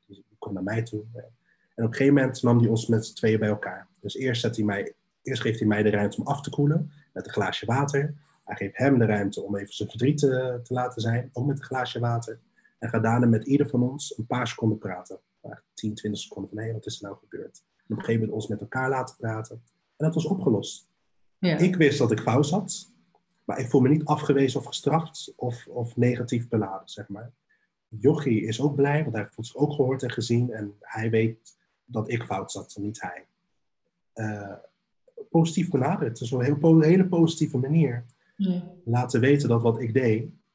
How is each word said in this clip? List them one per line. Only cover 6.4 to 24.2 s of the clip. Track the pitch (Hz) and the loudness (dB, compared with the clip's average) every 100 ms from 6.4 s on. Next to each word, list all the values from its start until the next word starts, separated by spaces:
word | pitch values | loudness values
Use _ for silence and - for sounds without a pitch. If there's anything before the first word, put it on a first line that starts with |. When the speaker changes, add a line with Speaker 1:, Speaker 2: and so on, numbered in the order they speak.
Speaker 1:
te | - | -4
koelen | - 143 165 - - _ | 0 2 2 -2 -10 _
met | 92 - | -14 -8
een | |
glaasje | - 98 - 104 | -4 -4 -4 -2
water. | 127 143 139 147 - _ _ | 0 0 0 -2 -6 _ _
Hij | - 98 | -14 -8
geeft | 101 - | -8 0
hem | 135 127 | 2 4
de | |
ruimte | 110 104 101 101 | 4 2 -2 -4
om | - 101 | -6 -6
even | 101 | -8
zijn | - 107 | -8 -8
verdriet | 113 131 147 | 0 0 2
te, | 143 127 127 123 | 2 2 -2 -6
te | 120 | -6
laten | 127 123 117 | -4 -4 -4
zijn, | 113 120 120 | -2 -2 -4
ook | 123 139 | -4 -2
met | 139 | -4
een | |
glaasje | - 131 123 120 | -4 -6 -4 -2
water. | 120 117 117 113 _ _ _ _ | -2 -2 -4 -12 _ _ _ _
En | 117 | -4
gaat | - | 0
daarna | 113 120 120 | 2 4 4
met | 113 | 4
ieder | - 143 135 | 4 2 4
van | 123 | 2
ons | 123 143 - - | 0 -2 -10 -10
een | 117 | -6
paar | 123 117 | -4 -4
seconden | - 110 104 | -2 0 0
praten. | 98 90 - 95 _ _ | -4 -10 -12 -18 _ _
Maar | - - _ | -18 -18 _
tien, | - 107 | -10 -8
twintig | 107 107 95 | -6 -6 -8
seconden | - - 95 | -10 -12 -10
van, | 110 | -8
"Hé, | 113 | -8
wat | 110 - | -8 -10
is | - | -12
er | 101 | -12
nou | 98 | -16
gebeurd?" | _ - - - _ _ | _ -16 -14 -18 _ _
En | |
op | _ | _
een | 110 | -8
gegeven | - 113 | -2 -2
moment | 110 | 0
ons | 110 - | -4 -6
met | 104 | -8
elkaar | 113 135 131 | -6 -4 -2
laten | 131 127 - | -2 -4 -8
praten. | 117 110 110 117 - _ _ _ | -8 -6 -10 -16 -20 _ _ _
En | 156 | -2
dat | |
was | 170 165 | 0 -2
opgelost. | 190 139 101 - - - _ _ _ _ _ | 0 2 0 -2 -12 -18 _ _ _ _ _
Speaker 2:
Ja. | 180 151 | 0 4
Speaker 1:
Ik | 185 180 | 2 6
wist | 147 - | 4 4
dat | 120 | 2
ik | 117 | 2
fout | - 120 147 | 2 2 4
zat, | 190 - - - _ _ _ _ _ | 0 -2 -8 -12 _ _ _ _ _
maar | - - | -8 -4
ik | 113 | 2
voel | 139 | 4
me | 127 | 6
niet | 156 | 4
afgewezen | 151 151 | 4 0